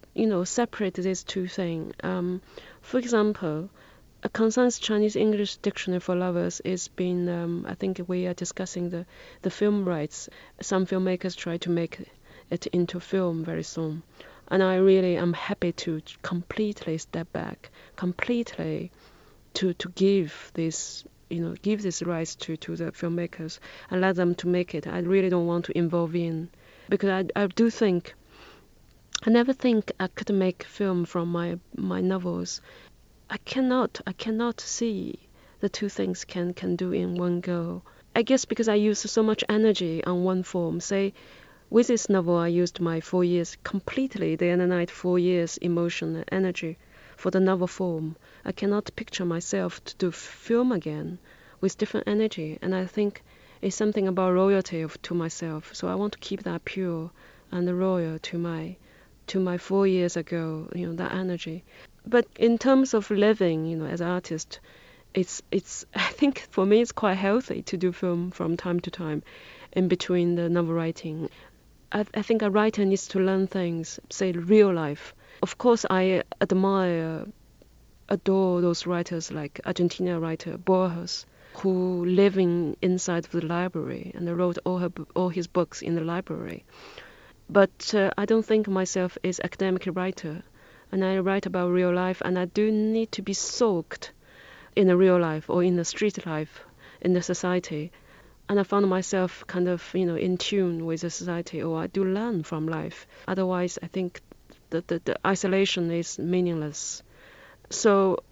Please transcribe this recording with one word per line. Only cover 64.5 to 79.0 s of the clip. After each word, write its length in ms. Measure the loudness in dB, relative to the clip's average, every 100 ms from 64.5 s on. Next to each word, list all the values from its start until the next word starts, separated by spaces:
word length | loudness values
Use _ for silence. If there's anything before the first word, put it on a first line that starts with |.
| -16 -20 -20 -20 -20 -6
it's, 280 | -2 -2 -4 -4
it's, 340 | -4 -4 -12 -8
<laughs> 60 | -4
I 140 | -2
think 380 | 2 2 2 -4
for 140 | 0 6
me 160 | 6
it's 100 | 4
quite 240 | 0 0 2
healthy 460 | 2 2 0 -6
to 140 | -4 -2
do 140 | 0
film 400 | 0 -2 0 -2
from 260 | -4 -2 -2
time 220 | -2 -2
to 100 | -4
time 320 | -8 -6 -6 -8 -18 -20 -20 -6
in 160 | 0 2
between 480 | 2 0 2 2 2
the 140 | 2
novel 240 | 2 2
writing. 560 | 0 -2 -4 -8 -8 -8 -12 -20 _ _ _ -6
I, 140 | -4 -2
I 80 | -2
think 200 | 0 2
a 80 | 4
writer 360 | 4 2 4 2
needs 220 | 2 0
to 100 | 2
learn 280 | 2 2 0
things, 520 | 0 -2 -4 -6 -12 -10
say, 220 | -2 -2
real 420 | 0 6 8 8
life. 420 | 6 0 -4 -10 -20 -18 -6
Of 160 | -4 2
course, 280 | 4 4 4
I 340 | 2 4 2 0 -2
admire, 840 | 2 4 4 4 2 0 -2 -6 -10 -14 _ -20 -20 -20 -20 -12 -4
adore 520 | -2 2 4 4 4
those 240 | 2 2 -2
writers 460 | -2